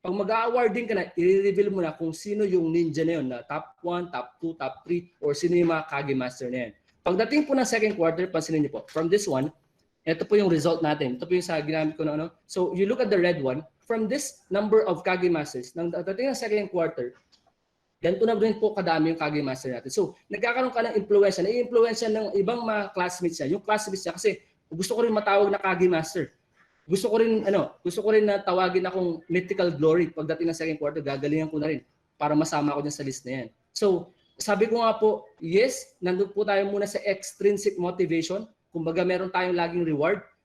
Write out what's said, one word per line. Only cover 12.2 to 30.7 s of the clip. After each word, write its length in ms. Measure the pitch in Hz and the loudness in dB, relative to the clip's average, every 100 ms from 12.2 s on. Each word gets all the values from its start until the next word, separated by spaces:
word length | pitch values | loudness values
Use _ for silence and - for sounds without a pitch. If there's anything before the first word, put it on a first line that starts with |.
| 160 _ _ | -6 _ _
So, 240 | 196 180 | -2 -2
you 160 | 180 196 | 0 0
look 80 | 254 | 2
at 160 | 220 | 2
the 60 | 196 | 4
red 160 | 175 165 | 2 2
one, 240 | 131 131 - _ _ | -2 -4 -8 _ _
from 240 | 226 214 | -4 -2
this 320 | 285 - - _ | -2 -6 -14 _
number 320 | 190 214 220 | -2 4 4
of 240 | 214 170 190 | 4 0 0
Kage 240 | 180 180 | 0 2
Masters, 400 | 165 147 127 123 165 | 0 -2 -8 -10 -6
nang 160 | 170 | -6
dating 400 | 170 175 196 269 | -4 -6 -4 -2
ng 40 | 247 | -2
second 240 | 226 208 196 | -2 -2 -2
quarter, 480 | 180 160 - 123 - _ _ _ _ _ _ _ _ | -2 -2 -2 -8 -10 _ _ _ _ _ _ _ _
ganito 240 | 165 190 226 | -2 2 2
na 80 | |
rin 240 | 220 220 202 | 2 2 2
po 160 | 214 | 0
kadami 400 | 214 175 160 160 | 0 0 2 2
yung 60 | 165 | 0
Kage 160 | 151 151 | -2 -2
Master 320 | 139 127 131 | -4 -6 -8
natin. 240 | 120 135 | -8 -4
So, 240 | 214 175 - _ | -2 -2 -6 _
nagkakaroon 480 | 202 233 240 254 | -4 -2 0 -2
ka 80 | 240 | -2
ng 160 | 233 214 | -2 -2
impluwensya, 480 | 196 202 196 190 180 | 2 4 4 2 0
nai-impluwensya 640 | 240 247 240 233 220 233 | 0 2 4 2 2 -2
ng 160 | 214 208 202 | -2 0 0
ibang 240 | 196 240 226 | 0 0 -2
mga 240 | 214 196 | -2 -4
classmates 480 | - 180 175 175 165 | -2 -4 -2 -4 -2
niya. 160 | 139 | -2
Yung 80 | 196 | -2
classmates 400 | - 214 214 190 | 0 -2 0 -6
niya, 160 | 170 170 | -6 -2
kasi 240 | 208 - _ _ _ | -2 -2 _ _ _
gusto 320 | 160 190 226 | -6 -2 0
ko 80 | 233 | 2
rin 80 | |
matawag 320 | 214 208 196 202 | 2 4 4 4
na 160 | 196 | 2
Kage 240 | 190 175 180 | 0 4 4
Master. 480 | 165 160 185 131 _ _ _ _ _ | 4 0 -6 -6 _ _ _ _ _
Gusto 320 | - 196 208 | -4 -2 2
ko 80 | 220 | 4
rin, 240 | 226 220 196 | 4 4 2
ano, 320 | 196 139 - | 0 0 -4
gusto 240 | 175 190 | -6 -2
ko 80 | 208 | 4
rin 160 | 214 208 | 4 4
na 160 | 202 | 2
tawagin 400 | 196 185 180 180 185 | 0 2 2 2 0
akong 320 | 185 180 165 - | -2 -2 -4 -2
Mythical 400 | 175 180 190 175 | -2 -2 0 0
Glory. 400 | 143 156 165 165 | 2 4 4 2
Pagdating 400 | 160 151 160 165 | -2 -6 -2 -2
ng 80 | 160 | -2
second 200 | 160 | -6